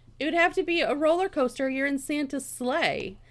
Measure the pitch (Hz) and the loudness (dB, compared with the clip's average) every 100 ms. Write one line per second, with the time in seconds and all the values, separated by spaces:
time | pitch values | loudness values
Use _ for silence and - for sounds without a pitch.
0 | - - 285 330 339 - 349 339 269 285 | -20 -6 -2 2 2 2 0 0 0 2
1 | 311 339 381 311 247 - 269 262 277 277 | 2 4 2 0 0 0 -2 0 0 -2
2 | - 294 269 277 - - 247 254 156 143 | -2 -2 -2 -4 -6 -4 -2 0 0 -2
3 | - 196 - | -6 -12 -20